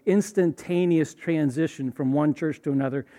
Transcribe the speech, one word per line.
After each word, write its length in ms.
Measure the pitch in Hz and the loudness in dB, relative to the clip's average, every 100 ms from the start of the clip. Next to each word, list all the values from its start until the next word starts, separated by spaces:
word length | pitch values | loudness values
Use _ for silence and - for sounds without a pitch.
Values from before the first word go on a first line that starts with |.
| - | 0
instantaneous 1080 | 196 202 - 175 - - 175 180 160 147 | 2 2 2 0 0 -2 0 2 2 0
transition 800 | - - 160 143 127 160 - 131 | -4 -4 0 0 0 -2 -4 -6
from 220 | - 131 | -4 0
one 200 | 143 151 | 2 0
church 280 | - 160 147 | 0 -4 -4
to 80 | 151 | -2
another. 340 | 139 135 139 - | -2 -2 -4 -8